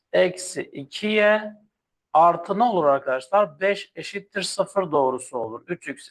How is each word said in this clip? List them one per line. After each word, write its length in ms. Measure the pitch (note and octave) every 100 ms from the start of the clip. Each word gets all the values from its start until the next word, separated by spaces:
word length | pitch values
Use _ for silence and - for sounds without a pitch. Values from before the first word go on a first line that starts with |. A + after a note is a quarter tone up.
| _
eksi 480 | F3+ F#3 F3+ - D3
iki 460 | - - C#3 - G#3+
y 480 | G#3+ G#3 G#3+ G#3+ - _ _ _ _ _
artı 460 | D#3 E3+ E3+ E3+ G3
ne 40 |
olur 220 | A#3+ F#3+ D3
arkadaşlar? 760 | C#3 C3+ C3 - G3+ G3 C#3+
Beş 320 | G3 G3 - -
eşittir 460 | D3+ G3+ G3 G3+
sıfır 500 | F3+ - F#3 G3+ F#3
doğrusu 460 | D3 C3 B2+ - B2+
olur. 260 | A2 A2+ -
Üç 200 | F3 -
x 220 | C3+ -